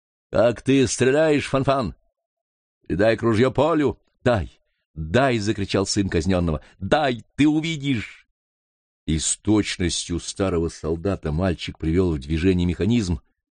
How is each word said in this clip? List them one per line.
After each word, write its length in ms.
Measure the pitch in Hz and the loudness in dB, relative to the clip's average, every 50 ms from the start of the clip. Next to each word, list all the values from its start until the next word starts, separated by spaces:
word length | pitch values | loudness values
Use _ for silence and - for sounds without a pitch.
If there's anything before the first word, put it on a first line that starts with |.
| _ _ _ _ _ - | _ _ _ _ _ -2
«Как 300 | - - 110 120 113 - | 2 2 2 2 2 0
ты 260 | - 131 135 135 127 | 0 2 4 4 4
стреляешь, 600 | - - - 123 131 135 151 160 160 147 135 - | 2 0 0 2 2 4 4 2 2 2 0 -2
Фан-Фан? 480 | - - 135 131 139 135 139 117 - - _ _ _ _ _ _ _ _ _ _ _ _ _ _ _ _ _ _ | -2 -2 0 0 0 0 0 -2 -6 -8 _ _ _ _ _ _ _ _ _ _ _ _ _ _ _ _ _ _
Передай-ка 380 | - 80 90 104 113 113 104 117 | -6 0 2 2 2 2 2 2
ружьё 260 | 117 110 101 127 131 | 2 4 4 2 2
Полю!» 480 | - 131 143 160 165 151 143 117 - _ _ _ _ _ - | 2 2 2 2 2 2 0 0 -2 _ _ _ _ _ 0
«Дай! 360 | 127 120 98 76 - _ _ _ _ _ _ _ _ - | 0 0 0 -2 -6 _ _ _ _ _ _ _ _ -12
Дай!» — 420 | 78 80 78 87 120 139 135 120 110 | -12 -8 0 0 2 2 2 0 0
закричал 460 | 98 107 107 101 98 - - 98 98 | 0 -2 -2 -2 -4 -2 0 -2 0
сын 240 | - - 104 98 95 | 0 0 -2 -2 0
казнённого. 520 | - 85 80 95 92 87 87 82 78 73 - - _ - | 0 0 0 2 2 2 2 0 -2 -4 -6 -14 _ -10
«Дай! 440 | 92 98 147 151 151 135 123 110 - _ - | -2 0 0 2 2 -2 -4 -4 -10 _ 0
Ты 120 | - 143 | 2 2
увидишь!» 800 | 151 151 156 156 165 165 139 135 143 131 107 - - - - _ _ _ _ _ _ _ _ _ _ _ _ _ _ _ _ - | 2 2 0 -2 -4 -8 -4 -2 -2 -2 -2 -4 -8 -16 -20 _ _ _ _ _ _ _ _ _ _ _ _ _ _ _ _ -4
И 140 | 76 80 78 | -2 -2 -2
с 160 | - - - | -2 -4 -6
точностью 840 | - - 101 107 104 98 - - - 90 85 - - - - 85 82 | -4 0 0 2 2 2 -2 -4 -4 -4 -4 -4 -4 -6 -6 -6 -6
старого 500 | - - - - 98 95 90 82 85 80 | -6 -8 -6 -4 -2 0 0 0 -2 -2
солдата 640 | - - - 78 85 82 82 98 92 - - 78 73 | -6 -6 -6 -6 -6 -4 -2 -4 -4 -4 -4 -4 -2
мальчик 440 | 80 95 92 82 - - - - | -2 0 -2 -2 -4 -8 -12 -10
привёл 360 | - - 80 80 92 92 87 80 | -6 -4 0 0 2 2 0 0
в 60 | 69 | -4
движение 460 | 65 73 82 78 87 95 92 90 87 | -4 -4 -2 0 2 2 2 2 2
механизм, 540 | 90 85 - 87 107 120 120 101 87 82 - _ _ _ _ _ _ _ | 0 0 0 0 0 2 0 0 0 -4 -4 _ _ _ _ _ _ _